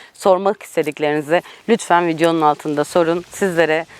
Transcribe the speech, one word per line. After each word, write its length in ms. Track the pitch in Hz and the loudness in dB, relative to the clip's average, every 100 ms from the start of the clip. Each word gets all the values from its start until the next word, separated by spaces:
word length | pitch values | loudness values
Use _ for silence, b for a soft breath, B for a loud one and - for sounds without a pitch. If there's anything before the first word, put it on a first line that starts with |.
| B | B
sormak 480 | - 202 185 196 208 | -2 2 2 2 -4
istediklerinizi 800 | - - 156 - 151 151 143 170 B B - | -4 -4 -4 -2 -2 -2 0 -2 B B -2
lütfen 380 | 226 - 175 175 | -2 2 0 0
videonun 340 | 160 165 165 | 0 0 2
altında 440 | 151 147 156 147 | 0 0 -2 -4
sorun. 400 | 147 180 165 170 175 | 0 0 0 -2 -6
Sizlere 560 | - 196 170 160 156 165 B | -6 -4 0 0 0 -4 B